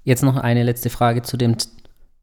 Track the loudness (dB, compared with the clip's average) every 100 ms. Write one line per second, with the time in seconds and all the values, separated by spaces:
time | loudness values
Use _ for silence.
0 | 0 2 2 2 0 2 0 -2 -6 0
1 | 0 0 -4 -2 0 0 -4 -14 -20 -20
2 | -20 _